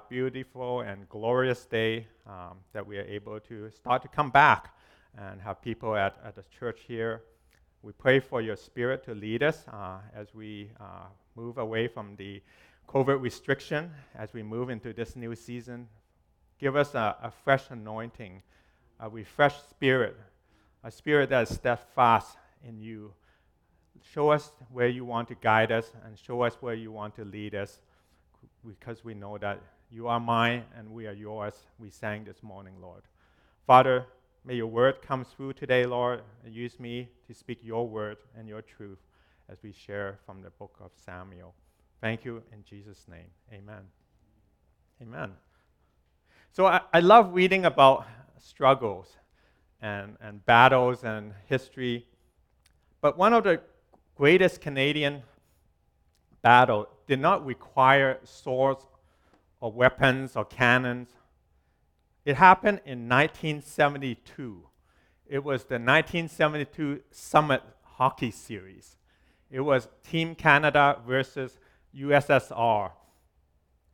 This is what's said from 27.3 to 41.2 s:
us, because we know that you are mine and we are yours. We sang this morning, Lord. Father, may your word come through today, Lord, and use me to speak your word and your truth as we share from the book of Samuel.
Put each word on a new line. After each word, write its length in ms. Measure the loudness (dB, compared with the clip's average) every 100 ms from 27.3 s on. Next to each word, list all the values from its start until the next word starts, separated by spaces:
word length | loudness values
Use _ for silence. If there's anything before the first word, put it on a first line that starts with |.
| -14 -12
us, 280 | -10 -12 _ _ _ _ _ _ _ _ _ -20
because 380 | -20 -18 -18
we 100 | -16
know 240 | -16 -16 -8
that 200 | -8 -8 -12 _ _
you 160 | -12 -6
are 140 | -4
mine 420 | -2 0 0 -2 -10 -20
and 120 | -20
we 160 | -16 -14
are 60 |
yours. 420 | -14 -14 -10 -12 -12 _ -20
We 120 | -20
sang 340 | -12 -10 -10
this 180 | -14 -20
morning, 340 | -20 -20 -20 -20
Lord. 220 | -20 -20 _ _ _ _ _ _ 6
Father, 380 | 8 8 2 -2 _ _ _ -12
may 100 | -8
your 120 | -4
word 340 | 0 0 0
come 240 | -8 -8 -10
through 280 | -14 -14
today, 320 | -10 -2 0 0
Lord, 360 | -2 -4 -6 -12 _ -20
and 100 | -14
use 240 | -14 -14
me 300 | -14 -12 -14 _ -20
to 60 |
speak 260 | -20 -16 -16
your 280 | -10 -8 -6
word 280 | -8 -10 -14 _ -20
and 100 | -20
your 140 | -20
truth 380 | -20 -20 -20 -20 _ _ _ _ -20
as 120 | -20
we 120 | -20
share 440 | -20 -12 -10 -10 -12 -20
from 160 | -20
the 80 | -20
book 260 | -20 -20 _
of 120 | -20 _ -20
Samuel. 480 | -18